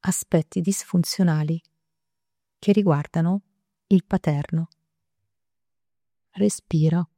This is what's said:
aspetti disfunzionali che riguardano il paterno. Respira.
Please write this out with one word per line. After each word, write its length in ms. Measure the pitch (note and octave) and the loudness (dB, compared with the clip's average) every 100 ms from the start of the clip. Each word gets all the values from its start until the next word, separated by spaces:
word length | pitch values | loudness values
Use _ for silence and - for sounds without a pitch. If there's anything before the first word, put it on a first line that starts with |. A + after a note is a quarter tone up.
aspetti 600 | - - - E3+ D#3 - | -2 -4 -2 -2 -2 -4
disfunzionali 1000 | F3 G3 - F3+ E3+ - F3+ D#3 D3+ E3 _ _ _ _ _ _ _ _ _ _ | -4 -4 -2 -2 -2 0 0 0 -2 -6 _ _ _ _ _ _ _ _ _ _
che 140 | - | 0
riguardano 720 | G3+ G3+ C#3+ D3 E3 E3 G3 _ _ _ _ _ | 2 2 0 0 -2 0 0 _ _ _ _ _
il 140 | F#3+ - | 0 2
paterno. 640 | F#3 - D3 D3 D#3+ E3 _ _ _ _ _ _ _ _ _ _ _ _ _ _ _ _ | -2 0 -2 -2 -4 -6 _ _ _ _ _ _ _ _ _ _ _ _ _ _ _ _
Respira. 760 | - G3+ - _ D#3+ D#3 E3+ E3+ | -2 -2 -2 _ 0 2 0 -4